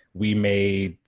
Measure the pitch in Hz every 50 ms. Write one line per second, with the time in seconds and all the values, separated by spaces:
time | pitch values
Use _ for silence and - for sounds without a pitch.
0 | _ _ _ 92 107 107 104 104 104 101 101 98 98 101 98 98 98 92 82 -
1 | _